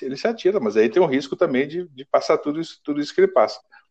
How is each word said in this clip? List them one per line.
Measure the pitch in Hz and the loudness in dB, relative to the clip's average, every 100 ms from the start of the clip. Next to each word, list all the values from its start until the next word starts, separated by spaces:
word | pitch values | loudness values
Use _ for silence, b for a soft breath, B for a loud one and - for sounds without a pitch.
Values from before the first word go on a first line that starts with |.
ele | 135 131 | -10 -6
se | 226 | -4
atira, | 226 180 202 | -2 0 0
mas | 110 107 | 0 2
aí | 110 | 2
tem | 180 | 4
o | 170 | 2
risco | 131 147 - | 2 -4 -2
também | 160 127 147 | 0 0 -2
de, | 165 175 | -6 -10
de | 131 139 | -14 -2
passar | 135 - 156 | -2 2 0
tudo | 151 151 | 0 -6
isso, | 160 - | -8 -10
tudo | - 147 | -8 -6
isso | 147 | -4
que | - | 2
ele | 190 | 2
passa. | 190 107 - _ b b | 4 2 0 _ b b